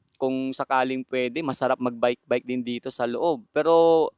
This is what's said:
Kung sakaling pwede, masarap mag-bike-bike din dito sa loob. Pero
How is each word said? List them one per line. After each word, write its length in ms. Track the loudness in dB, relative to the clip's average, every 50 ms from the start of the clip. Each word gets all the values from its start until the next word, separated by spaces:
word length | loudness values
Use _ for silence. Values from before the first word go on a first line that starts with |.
| _ _ _
Kung 360 | -4 -2 -2 -2 -2 -4 -4
sakaling 520 | -4 -6 -4 0 0 0 0 0 -2 -4 -6
pwede, 380 | _ -2 -2 -2 -2 -2 -4
masarap 340 | -4 -4 -4 -2 0 0 0
mag-bike-bike 720 | 0 -2 -4 -2 0 0 0 0 -2 _ -4 -4 -2 -2
din 160 | -2 -6 -4
dito 260 | -4 -4 -6 -8 -8 -8
sa 160 | -6 -4 -4
loob. 400 | -4 -2 -2 0 0 0 -2 -4 _
Pero 580 | -2 0 2 4 6 6 6 6 6 4 4 0 -2